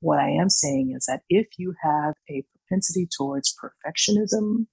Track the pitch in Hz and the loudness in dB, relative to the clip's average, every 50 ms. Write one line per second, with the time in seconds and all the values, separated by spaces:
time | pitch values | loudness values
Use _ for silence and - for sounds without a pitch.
0 | 165 160 147 143 143 143 147 156 180 196 - - - 143 139 135 131 131 131 131 | 0 2 2 2 2 2 2 2 2 2 2 2 2 2 2 0 0 0 -2 -2
1 | - - 131 - - - 175 208 220 - - - 180 185 170 - - 156 151 151 | -2 -2 -2 -4 -2 2 2 2 2 0 -4 -8 -6 -6 -6 -2 0 0 0 2
2 | 147 151 156 _ _ - 147 135 - _ _ _ _ - 185 196 - - 170 185 | 0 -2 -4 _ _ -10 -8 -8 -8 _ _ _ _ -2 -2 0 0 0 0 0
3 | 175 170 - - 139 139 139 139 - - - - - - _ _ - 156 165 - | -2 -2 -4 -4 -4 -4 -2 -2 -2 -4 -4 -6 -10 -16 _ _ -12 -8 -4 -2
4 | - - 208 208 214 190 208 220 214 208 226 247 220 - | 0 2 2 2 2 2 0 -2 0 0 0 -2 -2 -4